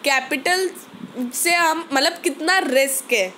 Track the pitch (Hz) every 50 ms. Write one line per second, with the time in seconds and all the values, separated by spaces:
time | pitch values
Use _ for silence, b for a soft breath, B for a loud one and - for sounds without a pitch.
0 | - 285 269 262 254 - 302 277 - 349 359 370 381 349 - - - - - -
1 | - - - 247 254 240 - - - 349 349 349 339 320 320 320 311 - 277 262
2 | 277 330 339 - - 349 277 - 302 339 370 381 - 269 254 262 269 269 269 -
3 | - - 240 220 190 185 185